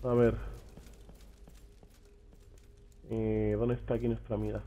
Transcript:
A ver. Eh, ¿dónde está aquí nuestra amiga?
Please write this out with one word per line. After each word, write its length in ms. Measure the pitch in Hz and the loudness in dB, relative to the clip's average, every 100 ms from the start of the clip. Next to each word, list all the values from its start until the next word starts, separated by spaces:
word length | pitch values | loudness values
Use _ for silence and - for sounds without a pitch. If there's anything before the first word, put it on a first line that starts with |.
A 120 | 127 | 4
ver. 200 | 120 117 110 - - - - - - - - - - - - - - - - - - - - - - - - - - - | 8 8 6 -4 -12 -16 -18 -20 -20 -20 -20 -20 -20 -20 -20 -20 -20 -20 -20 -20 -20 -20 -20 -20 -20 -20 -20 -20 -20 -6
Eh, 460 | 113 110 110 107 104 | -2 2 2 2 2
¿dónde 180 | 120 | 2
está 200 | 120 - | 0 -2
aquí 140 | 117 117 | 0 0
nuestra 260 | 113 - | 0 -2
amiga? 280 | 104 107 107 | -2 -2 -4